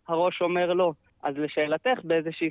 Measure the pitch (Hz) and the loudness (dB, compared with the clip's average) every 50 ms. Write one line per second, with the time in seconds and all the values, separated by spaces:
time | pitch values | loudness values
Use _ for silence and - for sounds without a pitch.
0 | _ - 170 165 175 180 175 - 175 175 175 180 180 170 175 180 185 170 151 - | _ -2 0 2 2 2 0 0 -2 0 2 0 2 2 2 2 2 2 0 -2
1 | _ _ _ _ - 147 139 143 151 143 - 156 151 151 156 156 - 247 254 - | _ _ _ _ -6 -6 -4 -2 -4 -2 0 -2 0 0 0 0 0 0 0 0
2 | 175 160 165 165 151 165 160 - 170 160 | 0 0 0 0 0 -2 -4 -4 -4 -4